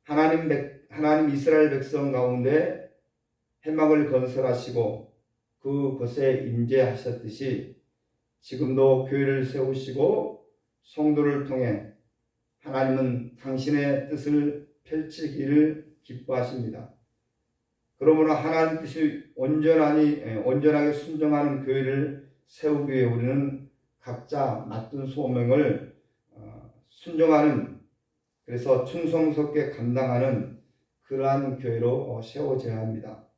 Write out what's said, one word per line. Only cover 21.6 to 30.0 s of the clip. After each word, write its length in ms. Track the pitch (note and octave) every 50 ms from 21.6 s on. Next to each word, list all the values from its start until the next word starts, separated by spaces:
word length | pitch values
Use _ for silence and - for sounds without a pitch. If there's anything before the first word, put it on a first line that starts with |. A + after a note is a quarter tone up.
| C3
교회를 640 | C3 C3+ C3+ C3 C3 C#3 C#3 D3+ D3 - - - _ _ _ _
세우기 460 | _ - - D#3 D3+ D3 C#3+ C#3 C3+
위해 140 | C3 C3 B2
우리는 640 | A#2 A#2 A#2 A#2 B2+ C#3 C#3+ C#3 C#3 C#3 - - - _ _ _ _ _ _
각자 680 | _ B2+ A#2 - - - - - - - A2 G#2+ -
맡은 400 | G#2 G2+ A2+ - - - C3+ C3
소명을, 880 | C3 - D3 C3 B2 B2 B2 A#2 A#2+ C3 D3 C#3+ A#2+ G2+ - - - - _ _ _ _ _ _ _
어, 420 | _ A2 - - - - - - _ _ _ _
순종하는, 920 | _ _ - - E3+ D#3 E3 D#3 D#3 D3 D#3 D3+ C3 A#2 - - - - _ _ _ _ _ _ _ _ _ _ _ _ _
그래서 380 | - A#2+ A#2+ B2 C3 C3 B2 -
충성스럽게 880 | - - E3+ E3 D#3 E3 D#3+ D#3+ D3+ C#3+ D3+ D3 - - D3+ C3+ B2
감당하는 920 | - - A#2+ A#2+ B2 C3